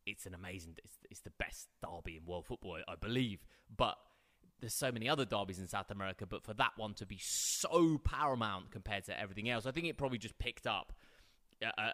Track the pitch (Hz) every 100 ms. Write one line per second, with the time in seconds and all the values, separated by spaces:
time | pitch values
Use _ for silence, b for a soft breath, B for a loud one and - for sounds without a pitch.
0 | - 101 95 90 92 92 82 82 - -
1 | - - - - 98 - - _ 82 85
2 | 87 80 82 87 - 123 95 82 - 85
3 | 107 123 123 98 - b - 107 117 -
4 | - b b b - _ 117 - 135 117
5 | 117 151 113 107 95 92 92 101 95 101
6 | 98 92 92 101 - 107 123 - 110 101
7 | 98 101 - - - - - 170 165 156
8 | - 135 147 123 110 95 92 110 101 101
9 | 95 - 101 98 113 120 120 139 165 -
10 | 139 123 107 - 123 - 120 101 - -
11 | b b b b _ _ 113 - 107